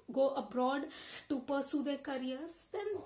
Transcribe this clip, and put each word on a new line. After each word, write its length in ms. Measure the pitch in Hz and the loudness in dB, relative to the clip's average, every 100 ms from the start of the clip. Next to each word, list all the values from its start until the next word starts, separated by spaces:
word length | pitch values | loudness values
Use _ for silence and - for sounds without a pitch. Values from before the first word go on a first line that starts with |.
| - | -2
go 220 | 262 269 | 4 4
abroad 480 | 269 208 247 254 277 277 - - - - | 4 0 2 2 2 -2 -8 -12 -10 -2
to 100 | 269 | -2
pursue 420 | 254 277 269 294 | 2 2 2 2
their 140 | 269 277 | 2 0
careers. 680 | - 262 254 262 330 - - | -2 -2 -2 -4 -6 -10 -8
Then 120 | 415 415 381 | -4 -2 -2